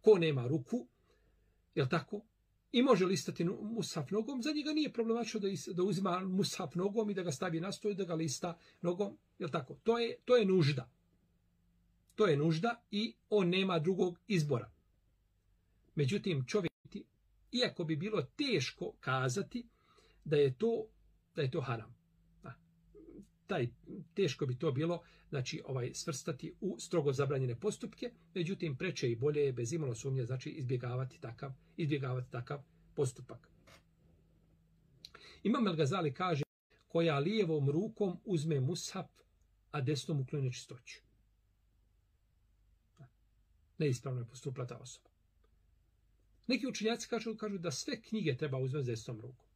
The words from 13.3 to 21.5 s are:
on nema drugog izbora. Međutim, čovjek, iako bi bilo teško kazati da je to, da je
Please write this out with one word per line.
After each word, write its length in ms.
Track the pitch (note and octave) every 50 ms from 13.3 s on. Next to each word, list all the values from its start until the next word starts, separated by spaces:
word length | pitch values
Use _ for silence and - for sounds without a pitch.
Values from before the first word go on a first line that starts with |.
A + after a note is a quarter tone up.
on 180 | G#3+ G#3 F#3 E3+
nema 300 | F3+ F#3+ G3 F#3+ F3 E3
drugog 400 | D3 F3+ F#3+ E3+ F#3 F3+ F3 - _
izbora. 440 | - G#3 E3 D3+ D3 C#3 A2 - - - _ _ _ _ _ _ _ _ _ _ _ _ _ _ _ _ _ _ _ _ _ _ _ _
Međutim, 500 | D#3+ C#3+ C3 G3 G3+ - G3 E3 C3+ B2+
čovjek, 260 | - - G#3 E3+ D#3+ _ _ _ - - G3+ - _ _ _ _ _ _ _ _ _
iako 320 | - B3 B3 - - - E3+
bi 120 | D#3 D#3+
bilo 260 | C#3+ E3+ A3 G#3+ F3+
teško 680 | C3 - _ - D4 C4+ G#3+ D3+ C3 - - - F3 - - _
kazati 680 | - B2+ C3 C3 C3 C3 B2+ G3+ G3 - - A#3+ - - _ _ _ _ _ - _ _ - _ _
da 120 | D3+ D3+
je 180 | D3 C#3+ C3+ C3 -
to, 280 | A3 A#3 A3+ A3+ - - _ _ _ _ _ _ _ _ _
da 60 | E3
je 80 | C#3+ B2+